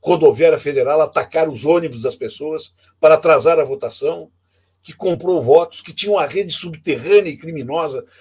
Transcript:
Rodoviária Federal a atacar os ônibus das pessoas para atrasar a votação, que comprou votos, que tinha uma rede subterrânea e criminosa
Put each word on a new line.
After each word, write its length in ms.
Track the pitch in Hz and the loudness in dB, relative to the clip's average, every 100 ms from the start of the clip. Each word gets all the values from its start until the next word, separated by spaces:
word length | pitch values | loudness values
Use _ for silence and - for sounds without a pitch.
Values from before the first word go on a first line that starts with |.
Rodoviária 580 | - 170 151 120 165 151 | -2 4 4 4 2 2
Federal 420 | 143 135 127 156 | 0 -2 0 0
a 40 | 151 | 0
atacar 420 | 135 127 160 160 | -2 -2 -2 -2
os 180 | 120 143 | -2 0
ônibus 360 | 170 160 120 | 0 0 -6
das 140 | 123 - | -8 -8
pessoas 580 | 113 - 151 156 - _ _ _ | -12 -10 -10 -10 -12 _ _ _
para 160 | 156 156 | 4 4
atrasar 440 | 165 143 151 165 | 4 2 4 2
a 40 | |
votação, 680 | 135 135 117 - 143 170 - _ _ _ _ _ | 0 -4 -10 -6 -6 -6 -10 _ _ _ _ _
que 100 | - | -20
comprou 480 | - 185 170 175 170 | -6 -4 -4 -2 0
votos, 380 | 120 160 170 - | 4 4 4 -8
que 140 | - | -12
tinha 180 | - 202 | -6 -2
uma 160 | 202 143 | 0 -2
rede 240 | 190 185 | -4 -4
subterrânea 760 | - 175 156 170 127 151 208 180 | -6 -8 -10 -6 -4 4 4 2
e 80 | 131 | -8
criminosa 680 | 160 156 123 160 156 127 - _ | -12 -10 -6 -4 -4 -8 -14 _